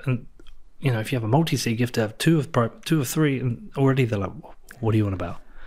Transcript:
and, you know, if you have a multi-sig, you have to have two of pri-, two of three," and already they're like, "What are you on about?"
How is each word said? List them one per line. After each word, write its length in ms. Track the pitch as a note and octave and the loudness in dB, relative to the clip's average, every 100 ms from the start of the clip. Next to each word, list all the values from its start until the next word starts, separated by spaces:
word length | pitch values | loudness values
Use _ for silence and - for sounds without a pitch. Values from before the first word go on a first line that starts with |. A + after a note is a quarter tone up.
| - | -4
and, 200 | B2+ - - - - - - | -4 -6 -16 -16 -16 -16 -4
you 100 | C#3+ | 0
know, 80 | A2+ | 0
if 140 | G#2+ | -2
you 40 | B2+ | -2
have 80 | |
a 40 | G#2+ | 2
multi-sig, 500 | C#3+ D#3+ B2+ A#2+ A2+ | 2 4 0 0 0
you 60 | |
have 80 | B2 | 0
to 80 | - | 0
have 160 | G#2+ - | -2 0
two 220 | D#3+ E3 | 2 4
of 140 | B2+ | 2
pri-, 180 | B2+ A2+ - - | 0 0 -2 -2
two 160 | D#3+ | 0
of 60 | B2 | 0
three," 300 | D#3 D3+ C3+ | 0 2 2
and 320 | C3 A2+ - - | -2 -4 -6 0
already 300 | C3+ C3+ A#2+ | 2 4 2
they're 120 | G#2+ | 0
like, 140 | F#2+ - - - - - | -2 -8 -14 -18 -18 -4
"What 140 | A2+ | 2
are 20 | A2 | 4
you 100 | G2+ | 2
on 60 | |
about?" 300 | F#2 F2 - - - | 0 -4 -8 -12 -4